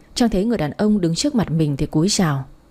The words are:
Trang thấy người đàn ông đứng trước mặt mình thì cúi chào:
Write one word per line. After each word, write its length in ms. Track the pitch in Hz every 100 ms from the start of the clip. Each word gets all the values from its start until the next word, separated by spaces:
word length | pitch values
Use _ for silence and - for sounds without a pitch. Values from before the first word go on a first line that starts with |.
| - -
Trang 140 | 233
thấy 160 | 190 220
người 120 | 220
đàn 140 | 151
ông 300 | - 214 208
đứng 140 | 170 165
trước 200 | 294 269
mặt 160 | 165
mình 260 | 160 151 139
thì 80 | 147
cúi 240 | 156 180
chào: 360 | 214 165 139 131 - _